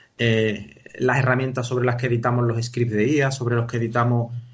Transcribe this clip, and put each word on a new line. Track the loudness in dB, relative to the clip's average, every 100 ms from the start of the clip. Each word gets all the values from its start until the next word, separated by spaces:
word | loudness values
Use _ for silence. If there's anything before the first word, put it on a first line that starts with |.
| _ -2
Eh, | 2 2 2 -2 -8 -20 -18 -4
las | 0 2
herramientas | 2 2 0 -4 -4
sobre | 0 0
las | 0
que | 0
editamos | 0 2 2 0
los | 0
scripts | -4 -2 0
de | 2 2
I | 2
A, | 0
sobre | 0 -2 0
los | 0
que | -2
editamos | -2 0 2 2 -2 -6 -12